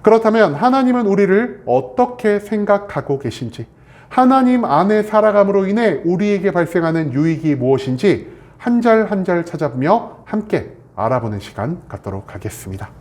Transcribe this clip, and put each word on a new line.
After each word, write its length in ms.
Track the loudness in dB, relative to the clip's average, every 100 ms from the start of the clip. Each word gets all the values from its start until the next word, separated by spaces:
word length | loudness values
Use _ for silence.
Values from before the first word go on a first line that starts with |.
그렇다면 520 | 6 4 4 2 2
하나님은 540 | 2 0 2 2 2 0
우리를 560 | 2 2 2 0 -8 -2
어떻게 720 | -2 0 -2 -2 0 0 0
생각하고 760 | -2 -4 2 0 0 -8 -4 -4
계신지, 480 | -4 -8 -10 -10 -16 _ -20 -20 -4
하나님 580 | 2 4 4 4 2 2
안에 380 | 2 4 2
살아감으로 640 | 2 2 4 4 4 2 0
인해 340 | 0 0 0 -2
우리에게 460 | 0 0 0 0
발생하는 600 | 0 0 0 0 -2 -2
유익이 420 | 0 0 0 -2 0
무엇인지 840 | 2 0 0 0 0 0 -4 -20 -20 -8
한 240 | -2 0
절 280 | 4 2 2
한 140 | -2
절 220 | -2 -2 -4
찾아보며 720 | -6 -6 -2 0 0 -2 -18 -8
함께 500 | -6 -4 -6 -6 -18 -18 -6
알아보는 440 | -2 -2 -4 -8
시간 420 | -10 -8 -8 -8 -12
갖도록 480 | -14 -10 -12 -12 -12
하겠습니다. 540 | -12 -10 -12 -12 -14 -18